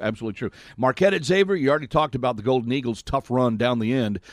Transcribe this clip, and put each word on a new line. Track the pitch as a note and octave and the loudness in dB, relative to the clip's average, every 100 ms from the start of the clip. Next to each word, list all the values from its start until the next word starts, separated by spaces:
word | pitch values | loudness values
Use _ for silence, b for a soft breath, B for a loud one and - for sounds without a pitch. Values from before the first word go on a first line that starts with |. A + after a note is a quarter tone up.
absolutely | G#2+ G#2+ A2+ G2+ | -6 -4 -8 -6
true. | A2+ B B - | -8 B B -2
Marquette | C3 B2+ F#3+ | 0 4 2
at | F#3+ | 2
Xavier, | C#3 F#3+ G3 | 0 2 2
you | F#3+ C3+ | 2 2
already | D3+ C#3+ | 0 0
talked | D#3 D3+ C3 | 0 0 0
about | B2+ A2 | -2 -2
the | |
Golden | G#2+ C3 A#2 | 0 0 0
Eagles' | C3+ B2 A2 | -2 -2 -6
tough | - C#3 - | -4 -6 0
run | B2+ B2 A2 | 2 2 2
down | B2 A#2+ | 0 0
the | A2 | 0
end, | C3 A2 G2+ B | 0 0 -4 B